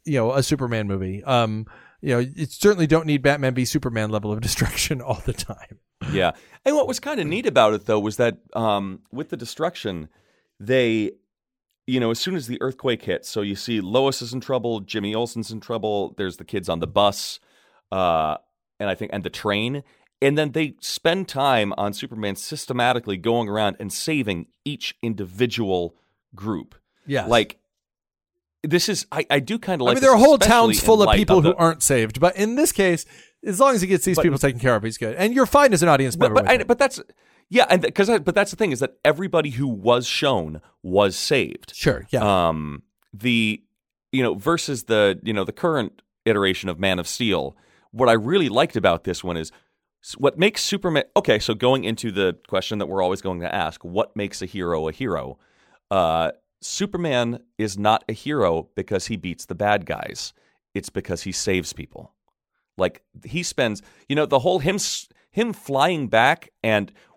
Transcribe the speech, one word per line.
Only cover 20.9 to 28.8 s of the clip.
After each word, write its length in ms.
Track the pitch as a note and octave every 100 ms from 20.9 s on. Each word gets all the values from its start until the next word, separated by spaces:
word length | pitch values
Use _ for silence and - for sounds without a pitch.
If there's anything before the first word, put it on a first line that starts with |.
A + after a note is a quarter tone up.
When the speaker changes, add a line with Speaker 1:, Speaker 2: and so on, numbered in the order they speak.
| - - F#3 F#3
Speaker 2:
time 440 | C3+ C#3 B2 G2+ -
on 160 | G2+
Superman 420 | G2+ - A2+ G#2
systematically 840 | G2 - D3+ - B2 B2 A#2+ A2 F#2+
going 320 | A2+ A#2 G#2+
around 280 | G#2 G#2 F2+
and 140 | G2+
saving 540 | - - D3+ G#2+ F2 - _
each 320 | - D3 - -
individual 920 | A#2 G#2 F#2 F#2 B2+ - G#2 F#2 E2+ _ _ _ _
group. 400 | F2 G#2 F2+ - _ _ _ -
Speaker 1:
Yes. 220 | C3+ A2
Speaker 2:
Like, 300 | A#2 G#2+ - _ _ _ _ _ _ _ _ _ _
this 260 | D#3 E3+